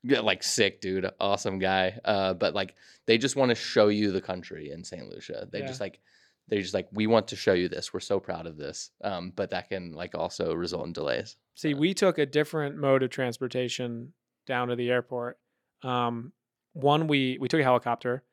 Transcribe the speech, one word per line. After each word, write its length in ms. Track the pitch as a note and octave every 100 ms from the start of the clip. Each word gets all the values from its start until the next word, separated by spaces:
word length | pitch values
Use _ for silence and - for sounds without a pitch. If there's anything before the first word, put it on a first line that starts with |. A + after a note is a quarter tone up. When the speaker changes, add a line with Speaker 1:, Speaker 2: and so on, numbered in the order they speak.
Speaker 1:
yeah, 160 | B2 C3+
like, 240 | G#2+ F#2
sick 380 | - - G2+ -
dude, 280 | F#2+ F#2+ F#2 -
awesome 380 | G2 G2+ G#2+ F#2+
guy. 400 | F#2 F#2+ F#2 G2 -
Uh, 300 | G2+ F#2+ F2+
but, 180 | E2+
like, 220 | F2 F#2 - - - -
they 100 | A2+
just 180 | C3 C#3
wanna 200 | B2+ A#2
show 320 | - - G#2+
you 240 | G#2 G#2
the 100 | F#2+
country 480 | - F2+ F2 - D2
in 140 | D2+
Saint 260 | F2+ F2 G#1+
Lucia. 380 | G1+ - - -
They 80 | G2+
Speaker 2:
Yeah. 60 | C3+
Speaker 1:
just, 140 | C3
like, 180 | G2+ - _ _ _ _ _
they 120 | G#2
just, 120 | F2+
like, 140 | G2 F2+
"We 140 | G2+ G#2+
want 200 | A2+ G#2+
to 60 | -
show 160 | -
you 140 | F#2 F2
this. 240 | - -
We're 80 | F2+
so 200 | - G2+
proud 240 | - E2+ E2
of 100 | D2+
this." 340 | C#2+ - - _
Um, 300 | G2+ F#2 F2+ F2
but 140 | F#2+
that 180 | F#2 -
can, 220 | F#2+ F2
like, 200 | D#2 F2 E2
also 380 | E2+ - F2
result 320 | E2 F2 F2 D2
in 80 |
delays. 420 | E2 D2 B1 - - _ -
Speaker 2:
See, 180 | D#3
Speaker 1:
Uh, 40 | C#3+
Speaker 2:
we 160 | D#3+ G3
took 240 | F#3+ E3
a 60 | C#3+
different 500 | D3 D3+ D#3+ C#3+ C#3+
mode 240 | C#3+ C3+
of 60 | C3
transportation 1040 | - B2+ A#2 B2+ B2+ B2+ - B2 A#2 B2+ _ _ _ -
down 220 | B2 B2
to 60 | A#2+
the 140 | A#2+
airport. 480 | B2 A#2+ B2 A#2+ - _ _ _ _
Um, 500 | C3 B2 A#2+ A#2 A#2+ _ _ _ _
one, 340 | - C#3 D3 D#3+
we, 300 | C#3+ C3 B2+
we 60 | B2+
took 100 | D#3+
a 40 |
helicopter. 600 | C3+ B2 - A#2 B2 B2+ _